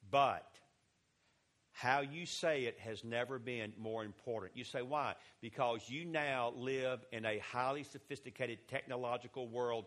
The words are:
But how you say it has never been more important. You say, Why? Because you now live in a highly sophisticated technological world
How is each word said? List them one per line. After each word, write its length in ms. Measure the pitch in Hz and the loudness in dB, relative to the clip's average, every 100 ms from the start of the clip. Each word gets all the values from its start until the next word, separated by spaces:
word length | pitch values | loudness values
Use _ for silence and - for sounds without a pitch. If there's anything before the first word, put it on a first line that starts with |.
| 101 | 4
But 480 | 139 135 92 - - - _ _ _ _ _ _ _ _ _ _ | 6 6 4 -4 -20 -20 _ _ _ _ _ _ _ _ _ _
how 280 | - 123 135 | -2 4 4
you 260 | 143 151 175 | 4 -4 -4
say 380 | - 170 151 | 0 2 2
it 140 | 123 110 | 0 -2
has 240 | 113 107 | -6 -6
never 360 | 117 117 120 131 | -2 0 0 -2
been 340 | 117 123 107 107 | -4 -4 -4 -4
more 260 | 110 113 | -4 -2
important. 520 | 107 101 - 113 92 120 | -4 -6 -4 -4 -4 -8
You 80 | |
say, 180 | 123 139 | -6 -4
Why? 320 | 123 147 131 98 - - | -2 0 0 -2 -8 -12
Because 480 | 117 - 123 117 110 | -10 0 2 2 -2
you 160 | 143 | -6
now 480 | 170 160 147 135 120 | -2 0 2 2 2
live 500 | 123 127 135 131 127 113 | 0 -2 2 2 0 -4
in 120 | 117 | -2
a 140 | 113 107 | 0 0
highly 440 | 98 123 127 143 | 0 0 2 2
sophisticated 880 | 139 143 - 135 - - 127 113 - | -4 -12 -10 -10 -10 -4 -2 -2 -4
technological 800 | 131 - 123 123 123 120 - 123 | -4 -2 -4 0 -2 -2 -6 -4
world 380 | 117 120 117 | 0 2 0